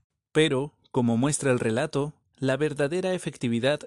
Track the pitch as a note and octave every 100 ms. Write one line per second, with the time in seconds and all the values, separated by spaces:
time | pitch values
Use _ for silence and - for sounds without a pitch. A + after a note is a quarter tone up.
0 | _ _ _ D#3 D#3 C3+ C#3+ - _ C3
1 | A#2+ A2+ C#3 D3 C#3 B2 A#2 A2+ D3+ C#3+
2 | D3 - _ _ C3 C3+ D3+ C#3+ C#3+ F3
3 | F#3 F3+ D#3 - B2 A#2 C3 D3